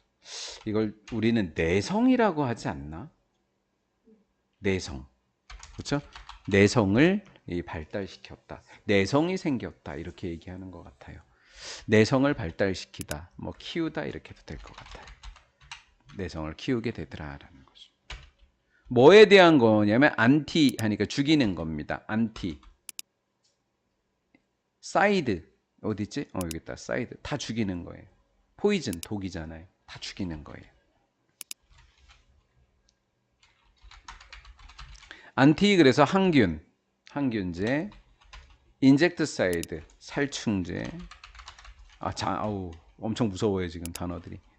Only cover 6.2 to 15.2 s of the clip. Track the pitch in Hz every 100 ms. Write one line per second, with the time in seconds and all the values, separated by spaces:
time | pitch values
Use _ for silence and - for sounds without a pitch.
6.2 | - - - 98 101 127 98 107 165 202
7.2 | - _ - 87 82 87 78 104 95 -
8.2 | - - - - _ - - 101 98 139
9.2 | 165 185 175 123 101 - - 73 85 -
10.2 | 92 82 85 92 95 85 85 - - 117
11.2 | _ _ _ - - - - 107 110 135
12.2 | 139 147 85 - 101 95 - - - 76
13.2 | 85 - 90 - - 175 160 156 147 -
14.2 | - - - - - - - - - -